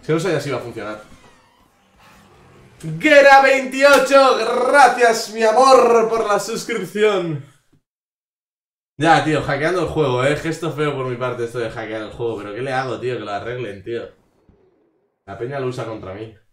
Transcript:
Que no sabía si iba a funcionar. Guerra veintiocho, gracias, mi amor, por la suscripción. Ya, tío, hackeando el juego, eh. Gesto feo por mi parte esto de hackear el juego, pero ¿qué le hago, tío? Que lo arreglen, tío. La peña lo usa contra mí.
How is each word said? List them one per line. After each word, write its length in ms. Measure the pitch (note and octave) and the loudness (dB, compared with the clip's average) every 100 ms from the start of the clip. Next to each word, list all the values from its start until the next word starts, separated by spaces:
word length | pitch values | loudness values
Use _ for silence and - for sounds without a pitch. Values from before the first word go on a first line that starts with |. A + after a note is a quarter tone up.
| - | -2
Que 40 | |
no 60 | D#3+ | -4
sabía 220 | F#3 D#3 | -2 -4
si 80 | C#3+ | -4
iba 80 | B2+ | -8
a 40 | |
funcionar. 420 | A#2+ A2 G#2 G#2+ - - _ _ _ _ _ _ _ _ _ _ _ _ _ _ _ _ | -10 -12 -12 -14 -18 -20 _ _ _ _ _ _ _ _ _ _ _ _ _ _ _ _
Guerra 640 | D#3+ D#3+ D#4 C#4+ C#4 C4+ | -12 -4 4 6 8 8
veintiocho, 920 | C4+ C4 B3+ C4 C#4+ C4+ C4 C#4 C4 G#3+ | 6 2 -2 2 4 4 6 4 4 2
gracias, 960 | A3+ A3+ B3 C#4+ B3+ B3 A#3 A3+ G#3 A3 | 0 -2 2 6 6 6 2 2 -4 0
mi 80 | |
amor, 680 | A3 A3 C4 C4 A#3 A#3 A3+ | 2 4 6 6 6 2 2
por 180 | A3 G#3 | -2 0
la 120 | G3+ | -2
suscripción. 1040 | A3 A3 - A3+ F3+ G#3 G#3+ F#3+ E3+ C#3+ - _ _ _ _ _ _ _ _ _ _ _ _ _ _ - | -2 -8 -6 -8 -6 0 0 0 -4 -8 -12 _ _ _ _ _ _ _ _ _ _ _ _ _ _ -2
Ya, 260 | D#3+ D#3 | 2 4
tío, 200 | D#3 D3 | 2 -2
hackeando 380 | - C#3 D#3 F#3 | -2 -4 -2 -2
el 60 | D#3+ | -4
juego, 360 | - C#3+ B2 | -2 0 0
eh. 120 | C3 D3 | 0 -2
Gesto 360 | D#3+ D#3 E3 | -4 -6 -8
feo 240 | C#3+ D3 C3 | -4 -4 -4
por 100 | B2+ | -8
mi 100 | A#2+ | -6
parte 280 | B2+ A#2 | -6 -6
esto 160 | A#2 B2 | -8 -6
de 100 | A2+ | -8
hackear 320 | A2+ G#2+ A2 | -8 -10 -10
el 100 | G#2+ | -10
juego, 260 | - A#2 G#2 | -8 -8 -6
pero 180 | G2+ G#2 | -10 -10
¿qué 80 | |
le 100 | C3+ | -6
hago, 260 | C3 C3 A2 | -6 -6 -6
tío? 200 | A#2+ A#2 | -6 -8
Que 40 | |
lo 60 | G#2 | -8
arreglen, 540 | G2+ G#2+ B2 A2+ G2 | -10 -8 -10 -10 -12
tío. 180 | G2+ A#2 - _ _ _ _ _ _ _ _ _ _ _ - | -10 -10 -10 _ _ _ _ _ _ _ _ _ _ _ -20
La 100 | G2 | -10
peña 220 | A#2+ C#3 | -8 -6
lo 80 | B2+ | -8
usa 180 | B2 A2+ | -8 -10
contra 300 | A2 F#2+ G2 | -12 -12 -14
mí. 200 | A2+ A2 _ | -16 -18 _